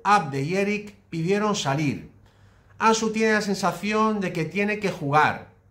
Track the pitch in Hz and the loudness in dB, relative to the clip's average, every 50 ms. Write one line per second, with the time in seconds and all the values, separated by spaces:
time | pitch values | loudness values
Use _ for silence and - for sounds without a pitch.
0 | - 196 208 202 160 139 135 135 139 156 180 196 202 202 208 208 208 - - - | 0 2 2 4 2 0 -4 -4 -4 -2 0 0 0 0 -2 -4 -4 -10 -16 -20
1 | _ _ - 165 160 175 196 208 214 214 202 208 - 143 139 151 156 135 107 82 | _ _ -6 -4 -2 0 0 0 2 0 0 0 0 -2 0 0 0 -2 -2 -4
2 | 80 - - - - - _ _ - - - - _ _ - - - 226 220 220 | -8 -14 -20 -20 -20 -20 _ _ -20 -20 -20 -20 _ _ -8 0 2 2 4 4
3 | 226 214 214 220 220 214 214 214 196 202 196 185 202 175 170 - 202 208 214 214 | 0 -2 0 0 2 2 2 2 0 0 -2 0 0 -2 -2 -2 -4 -2 0 2
4 | 220 220 214 208 185 170 - 170 156 156 170 196 202 208 208 208 202 185 175 - | 2 2 0 0 -2 -4 -2 -4 -4 -4 -2 -2 -2 -2 -2 -2 -2 -4 -4 -4
5 | 151 139 143 151 147 120 98 - - - - _ _ _ | -4 2 4 4 4 4 2 -2 -8 -16 -20 _ _ _